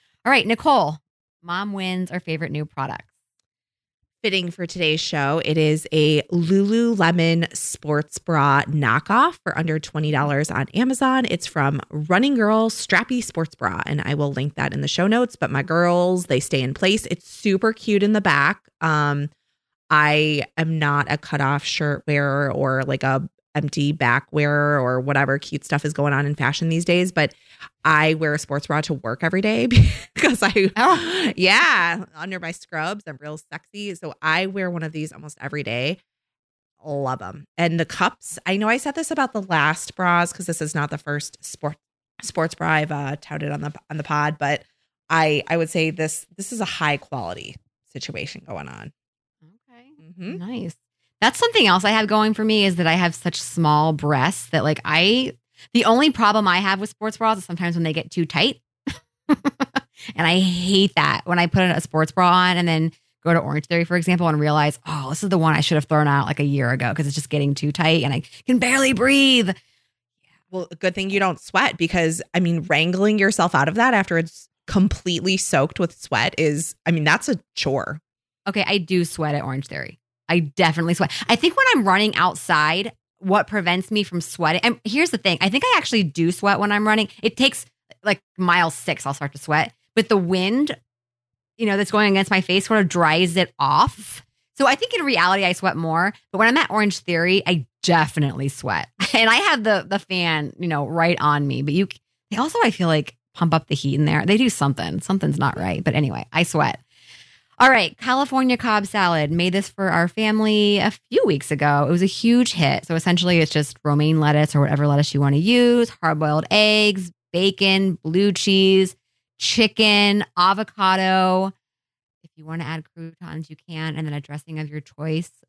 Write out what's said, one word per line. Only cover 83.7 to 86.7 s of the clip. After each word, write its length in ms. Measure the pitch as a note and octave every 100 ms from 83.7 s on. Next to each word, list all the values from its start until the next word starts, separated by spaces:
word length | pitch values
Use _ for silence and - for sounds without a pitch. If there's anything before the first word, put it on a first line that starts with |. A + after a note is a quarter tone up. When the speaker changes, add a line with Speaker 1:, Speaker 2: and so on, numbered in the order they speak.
| F3+ F#3
Speaker 1:
me 120 | G#3+
from 180 | G3+ F3
sweating, 400 | - - D#3+ E3+
and 180 | A#3 A#3
here's 260 | G#3+ B3+ E4
the 80 | G#3+
thing, 200 | G3 E3+
I 80 | G3
think 160 | A#3+ B4
I 80 | G#4+
actually 240 | - A3+
do 280 | F3 D3+ E3
sweat 280 | F3+ G3+ G3+
when 120 | G#3